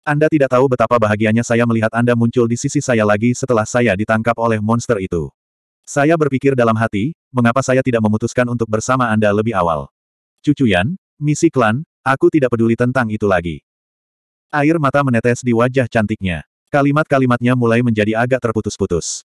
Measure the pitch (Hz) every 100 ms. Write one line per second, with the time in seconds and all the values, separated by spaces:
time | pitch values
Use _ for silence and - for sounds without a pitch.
0 | - 147 156 151 135 123 135 123 113 120
1 | 107 104 110 113 120 117 120 113 110 113
2 | 120 120 117 123 117 120 143 147 131 117
3 | 104 104 120 123 127 117 110 123 120 95
4 | 107 110 113 113 117 110 107 117 - 110
5 | 95 85 71 _ _ _ _ _ - 147
6 | 143 170 147 131 139 131 117 113 113 104
7 | 123 - _ 123 120 120 135 131 131 117
8 | 107 107 117 - 123 120 113 107 - 127
9 | 120 110 107 101 110 101 85 78 69 _
10 | _ _ _ _ - 143 127 90 110 185
11 | _ _ 147 147 165 131 110 120 165 _
12 | - 135 175 160 127 117 113 113 123 131
13 | 117 107 104 92 85 73 _ _ _ _
14 | _ _ _ _ _ 147 147 165 139 143
15 | 139 117 120 120 123 113 120 127 120 117
16 | 104 110 95 80 - _ _ 143 143 143
17 | 156 139 127 120 120 127 117 117 123 107
18 | 104 110 123 131 117 110 104 - 95 85
19 | - - _